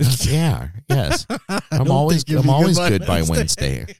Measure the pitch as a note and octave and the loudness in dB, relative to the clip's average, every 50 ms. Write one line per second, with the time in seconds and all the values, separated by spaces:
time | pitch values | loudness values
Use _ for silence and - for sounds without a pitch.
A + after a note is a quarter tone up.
0 | D3 B2 C3 - - - C#3 D#3 E3 D#3 G2 A#1 B1 D#2+ F2+ A2+ - - C3+ C3+ | 0 0 2 0 0 0 0 2 2 0 0 -2 -6 -10 -14 -12 -6 -2 -2 0
1 | F#2+ D2 - - - - B3+ - - - F#3+ G3+ - - D#3+ C#3 C3 D3+ C3+ C#3 | 0 0 -2 -4 -4 -6 -8 -8 -6 -6 -6 -6 -4 -4 -2 0 2 2 2 2
2 | D3 D#3+ F3 D#3 - - D#3 D3+ B2+ B2+ C3+ D3 F3 F#3+ E3 - F3 F3 G2+ F#2+ | 2 2 2 0 0 0 0 2 2 4 4 4 4 4 2 2 2 2 0 0
3 | - - F2 E2+ D#2+ D#2+ E2 D#2+ D#2+ D#2+ - - - C#2 C2+ A#1 B1 - G3+ | 0 0 0 0 0 0 0 0 0 -2 -2 -2 -4 -4 -4 -6 -8 -12 -14